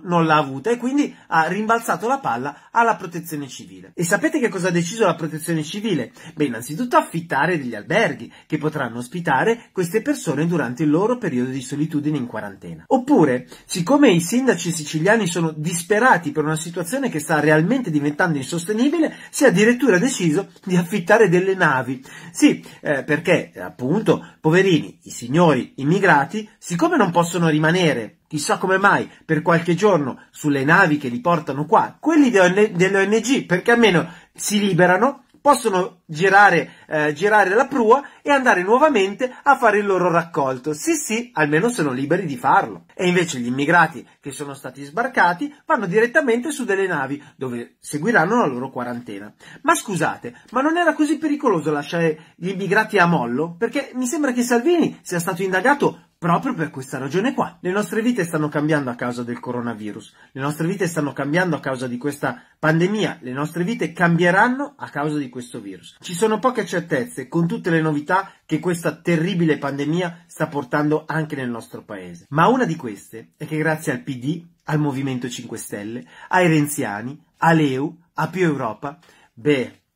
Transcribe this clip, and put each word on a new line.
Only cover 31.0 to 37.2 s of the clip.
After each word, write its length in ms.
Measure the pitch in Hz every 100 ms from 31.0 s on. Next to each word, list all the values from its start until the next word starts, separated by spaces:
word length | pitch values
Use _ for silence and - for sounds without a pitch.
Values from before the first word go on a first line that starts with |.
| 127
li 120 | 123
portano 440 | 175 170 165 135 156
qua, 320 | 220 214 -
quelli 300 | 302 320 262
de-, 420 | 196 180 190 214
delle 280 | 175 185 196
O 40 |
N 160 | 190 220
G, 280 | 233 247 -
perché 240 | 180 233
almeno 360 | 240 220 170 - - _
si 280 | - - 208
liberano, 640 | 202 170 180 185 247 277 _ _
possono 600 | 277 262 226 185 190 - _
girare, 640 | 151 190 196 202 170 127 - -
eh, 260 | 156 151
girare 420 | 147